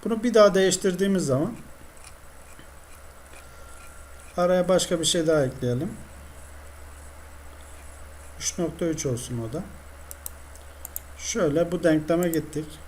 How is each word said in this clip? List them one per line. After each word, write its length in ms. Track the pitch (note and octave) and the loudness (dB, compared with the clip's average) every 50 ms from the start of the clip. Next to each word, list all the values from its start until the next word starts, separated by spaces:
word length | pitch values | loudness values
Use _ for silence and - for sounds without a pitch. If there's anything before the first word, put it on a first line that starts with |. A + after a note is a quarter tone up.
| - | -2
Bunu 200 | A3 A#3 A3 G#3 | -2 -2 0 0
bir 100 | B3 A3 | 6 10
daha 220 | A#3 G#3 G3+ F3+ | 10 10 10 10
değiştirdiğimiz 680 | F#3+ F#3+ F#3+ F3+ - - G3 F3+ F3 F#3+ G3 G3 F#3 E3 | 8 6 6 4 4 2 2 2 4 2 4 4 4 4
zaman 300 | C#3 C3 C3 D#3 G#3 - - - - - - - - - - - - - - - - - - - - - - - - - - - - - - - - - - - - - - - - - - - - - - - - - - - - - - - - - - | 4 4 2 2 0 -2 -6 -12 -14 -16 -16 -18 -18 -18 -18 -18 -18 -18 -18 -18 -18 -18 -18 -18 -18 -18 -18 -18 -18 -18 -20 -20 -18 -20 -18 -18 -18 -18 -18 -18 -18 -18 -18 -18 -18 -18 -18 -16 -16 -16 -16 -16 -16 -16 -16 -16 -16 -16 -18 -18 -10 -2 0
araya 300 | F3 F3+ F3+ F3+ F3+ E3+ | 2 4 4 4 6 6
başka 320 | F#3 F3 - - F#3 E3 | 4 4 4 2 0 0
bir 60 | E3 | 2
şey 220 | - - F3+ E3 D#3+ | 2 2 2 4 4
daha 160 | D#3+ D#3 C#3 | 4 4 4
ekleyelim. 480 | B2+ C3 - - B2 A#2+ B2 D3+ G#3 - - - - - - - - - - - - - - - - - - - - - - - - - - - - - - - - - - - - - - - - - - - - - - - - - - | 2 0 -2 0 0 0 0 0 -4 -6 -8 -14 -16 -16 -16 -16 -16 -16 -16 -16 -16 -16 -16 -16 -16 -16 -16 -16 -16 -16 -16 -18 -18 -18 -18 -18 -16 -16 -16 -16 -16 -16 -16 -16 -16 -16 -16 -16 -16 -16 -16 -16 -16 -16 -16 -16 -16 -14 -6
Üç 200 | - - - - | -6 -6 -2 -2
nokta 260 | F3 D#3+ D#3+ - F3+ | -2 -2 -2 -2 0
üç 200 | E3 D#3+ D#3 - | 0 0 0 0
olsun 440 | C#3+ B2 A2 - - B2+ A#2+ A#2 A2+ | -2 -2 -2 -4 -4 -4 -4 -4 -4
o 40 | A#2 | -4
da. 100 | D#3+ F#3+ - - - - - - - - - - - - - - - - - - - - - - - - - - - - - - - | -6 -6 -6 -10 -16 -16 -16 -16 -16 -16 -16 -16 -12 -12 -12 -12 -12 -16 -18 -18 -18 -18 -18 -16 -14 -16 -12 -12 -12 -12 -12 -14 -10
Şöyle 540 | - - - A#3+ F#3+ D#3 C#3 D#3+ E3+ E3+ | -8 -4 0 2 2 4 4 4 2 2
bu 120 | F3 E3+ D#3+ | 2 2 4
denkleme 460 | F3 D#3 D#3 D#3 D#3 E3+ E3+ F3 F3 | 6 6 6 4 2 2 4 4 4
gittik. 360 | E3 D#3 D3 - - D3 D3+ D3+ - - - | 2 0 0 -2 -6 -6 -6 -6 -10 -16 -16